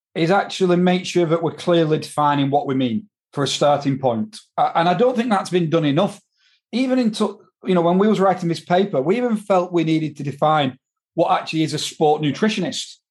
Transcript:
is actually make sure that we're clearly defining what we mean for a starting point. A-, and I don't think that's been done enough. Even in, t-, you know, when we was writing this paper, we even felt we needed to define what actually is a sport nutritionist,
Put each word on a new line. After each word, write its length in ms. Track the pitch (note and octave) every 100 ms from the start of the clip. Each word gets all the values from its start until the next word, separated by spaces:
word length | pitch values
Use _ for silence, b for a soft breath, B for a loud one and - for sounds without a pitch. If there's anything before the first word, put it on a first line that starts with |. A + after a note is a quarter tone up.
| _
is 160 | - D#3+
actually 460 | G3 - - F#3 F3
make 280 | F3+ F3+
sure 220 | F3+ F3 E3+
that 160 | E3+
we're 120 | E3
clearly 440 | D3 - E3+ D#3 D3+
defining 500 | C#3+ - D3 C#3+ C#3
what 180 | C#3+ -
we 80 |
mean 340 | C3 B2+ G#2+ - _ _
for 120 | -
a 40 | C#3
starting 500 | - D3 C#3+ C#3+ C3
point. 400 | B2+ A2+ G#2+ - - -
A-, 160 | D3+ -
and 100 | E3+
I 60 |
don't 220 | F3 B3 B3
think 140 | A#3+
that's 200 | G3 G3+
been 200 | F3+ E3
done 140 | E3
enough. 360 | D3+ C#3+ G3 - _ _ _ _ _
Even 260 | A3 C4 B3+
in, 120 | A#3
t-, 180 | G#3+ G#3 - _ _
you 100 | -
know, 80 | F#3
when 160 | E3+ F3+
we 100 | G#3+
was 120 | F#3+
writing 280 | F#3+ F#3 E3+
this 120 | D#3+
paper, 400 | - F3+ G3 C#3+
we 160 | C#3 A3+
even 200 | B3 A3
felt 360 | - F#3+ F3+
we 120 | F3
needed 320 | D#3+ D#3+ D#3 D3
to 60 |
define 560 | C#3+ C#3+ D3+ D#3 C3+ - _ _ _
what 160 | - E3
actually 320 | F3 - D#3+
is 120 | D#3
a 40 | D3
sport 440 | - - D#3 D3+
nutritionist, 760 | D3+ C3 G#3+ G#3+ D#3+ - - - _